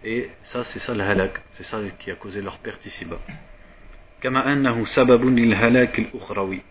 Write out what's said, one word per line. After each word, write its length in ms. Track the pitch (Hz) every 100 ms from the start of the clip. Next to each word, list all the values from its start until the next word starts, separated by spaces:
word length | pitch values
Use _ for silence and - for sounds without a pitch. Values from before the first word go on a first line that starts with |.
Et 260 | 110 120 120 -
ça, 220 | - 123
c'est 140 | 120 -
ça 160 | -
le 80 | 117
halak, 380 | 98 98 95 - -
c'est 100 | -
ça 140 | - 110 101 90
qui 120 | -
a 40 |
causé 280 | 87 101 101
leur 160 | 98 -
perte 260 | 117 - 101
ici-bas. 340 | - 82 85 - - - - - - - - - -
كما 320 | 131 131 131
أنه 320 | 143 131 117
سبب 400 | 107 - 127 120
للهلاك 760 | 127 123 117 98 117 127 123 -
الأخروي. 600 | 107 117 - 104 95 95 -